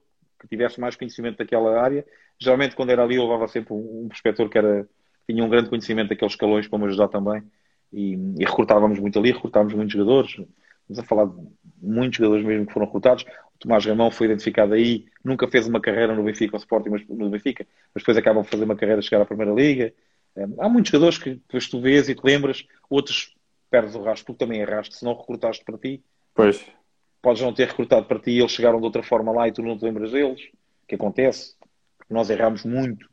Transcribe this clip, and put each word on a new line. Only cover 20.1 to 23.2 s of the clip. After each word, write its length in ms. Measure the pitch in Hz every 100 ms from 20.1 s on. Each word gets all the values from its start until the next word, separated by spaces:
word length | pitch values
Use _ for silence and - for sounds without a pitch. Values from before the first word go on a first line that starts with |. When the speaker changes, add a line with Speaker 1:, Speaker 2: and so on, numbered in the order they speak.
| _ _ -
Speaker 1:
Eh, 120 | 101 -
há 100 | 208
muitos 240 | 240 -
jogadores 260 | 147 170 165
que 140 | 139 131
depois 340 | _ 123 -
tu 100 | 123
vês 300 | 127 143 139
e 60 | 127
te 60 |
lembras, 420 | 131 143 139 131 - _ -
outros 460 | 139 143 -